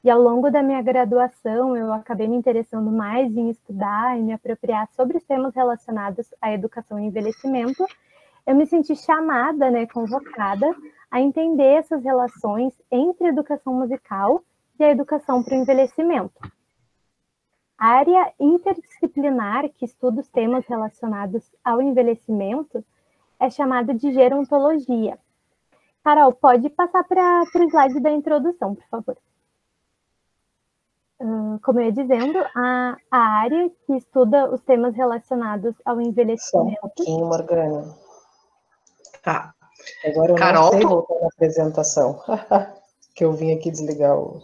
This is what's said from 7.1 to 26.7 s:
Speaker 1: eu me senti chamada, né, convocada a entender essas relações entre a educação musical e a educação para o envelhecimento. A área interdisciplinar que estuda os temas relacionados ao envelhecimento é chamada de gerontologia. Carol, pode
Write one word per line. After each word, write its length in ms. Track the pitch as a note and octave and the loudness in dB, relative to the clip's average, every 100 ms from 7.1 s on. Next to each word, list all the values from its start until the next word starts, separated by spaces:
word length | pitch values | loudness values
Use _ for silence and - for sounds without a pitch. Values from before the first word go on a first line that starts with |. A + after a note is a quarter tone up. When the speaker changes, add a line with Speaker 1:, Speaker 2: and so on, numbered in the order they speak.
| G#3 G#3+ A3+ C4+ C4 A#3 C4+ F#4+ - _ _ _ _ - | -6 -8 -8 -6 -4 -4 -4 -6 -6 _ _ _ _ 0
Speaker 1:
eu 80 | |
me 120 | C4+ D4+ | 2 2
senti 280 | E4+ D4+ | 0 0
chamada, 760 | D4 - D#4 D#4+ B3+ C#4 D4+ C4 | -4 -2 -2 0 -2 -2 0 0
né, 160 | A#3+ A3+ | 0 -4
convocada 800 | A#3+ A3 C4 C#4+ - G3+ G3+ C#4+ F4 D4+ _ _ | -6 -6 -6 -8 -8 -6 -2 -2 -4 -14 _ _
a 100 | B3 | -2
entender 540 | C#4 D#4 E4 D4+ C4+ D4+ | 0 0 -2 2 4 4
essas 240 | D#4 D#4 | 2 -6
relações 680 | B3+ B3+ B3 - A3 G#3 C4 _ _ | -2 -2 -2 -6 -6 -4 -4 _ _
entre 360 | B3 E4 F4+ F4 | -2 -2 0 -2
a 40 | |
educação 420 | C4 G3 C#4+ - | -2 -4 -8 -4
musical 680 | B3+ B3+ C4 _ G3 G3+ D#4+ _ _ _ _ | -4 -4 -6 _ -2 0 0 _ _ _ _
e 60 | |
a 60 | D4+ | 2
educação 520 | C#4 C#4 D4+ - B3 | 2 -2 -4 -2 -2
para 120 | A3+ | 0
o 40 | C4 | -2
envelhecimento. 760 | C4 C4 C4 - E4+ D4 F#3+ _ G2 _ _ _ _ _ _ _ _ _ _ _ _ _ | 2 2 2 0 -2 -2 -6 _ -20 _ _ _ _ _ _ _ _ _ _ _ _ _
A 80 | A3+ | 4
área 460 | B3 E4+ F#4 F4+ _ | 4 6 4 2 _
interdisciplinar 1300 | C#4+ F4 G4 F#4 - _ - D4 C#4 B3+ G3+ A#3 D4 | 2 2 0 -4 -8 _ -4 -2 -2 -2 -2 -4 -6
que 140 | _ | _
estuda 360 | A#3 _ B3 A3+ | -12 _ -2 -2
os 80 | C#4+ | -4
temas 380 | - A3+ B3+ B3 | -2 0 -2 -4
relacionados 840 | A#3 G#3+ _ A3+ G3+ G3+ A3 _ _ | -6 -6 _ -8 -6 -6 -8 _ _
ao 160 | - A#3 | -2 0
envelhecimento 1040 | C#4 B3+ A#3 A#3 - G#3+ G3 B3+ D4+ A#3 - _ _ _ _ _ | 2 2 2 -2 -4 -4 -4 -6 -8 -12 -14 _ _ _ _ _
é 100 | B3+ | -4
chamada 460 | - C4+ B3 A#3 | -2 -2 -2 -2
de 180 | A#3 C#4+ | -2 -2
gerontologia. 1080 | C4 B3+ C#4 C4+ C#4+ C#4+ D#4+ B3+ A#3+ A3 - _ _ _ _ _ _ _ _ | 4 4 4 0 2 2 0 -2 -2 -4 -8 _ _ _ _ _ _ _ _
Carol, 300 | D4+ D4+ C4+ | 2 6 6
pode 360 | B3+ C#4 B3 C#4+ | 6 4 4 2